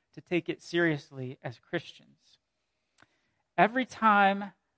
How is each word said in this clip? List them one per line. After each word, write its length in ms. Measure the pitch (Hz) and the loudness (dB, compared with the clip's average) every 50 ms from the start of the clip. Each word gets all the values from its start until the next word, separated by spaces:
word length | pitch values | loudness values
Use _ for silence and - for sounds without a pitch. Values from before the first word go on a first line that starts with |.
| _ _ _ | _ _ _
to 80 | - | -18
take 260 | - - 180 170 160 - | -8 -4 -4 -2 -2 -4
it 140 | 160 - | -8 -10
seriously 800 | - - - 170 175 165 156 139 - - 139 135 127 127 139 - - | -8 -4 0 0 2 2 0 -2 -6 -12 -14 -12 -12 -12 -12 -12 -14
as 160 | 147 120 - | -14 -14 -14
Christians. 800 | _ _ - 170 - - - - _ _ 139 _ _ _ _ _ _ _ _ _ _ _ _ _ _ _ _ _ - _ _ _ _ _ _ _ _ _ _ - | _ _ -8 -8 -8 -10 -20 -20 _ _ _ _ _ _ _ _ _ _ _ _ _ _ _ _ _ _ _ _ -20 _ _ _ _ _ _ _ _ _ _ 2
Every 280 | 175 214 233 262 254 | 2 2 2 0 -4
time 680 | - - - 220 220 208 202 202 196 196 202 208 202 - _ _ _ _ | -6 -4 0 2 4 4 6 4 4 2 0 -4 -12 -14 _ _ _ _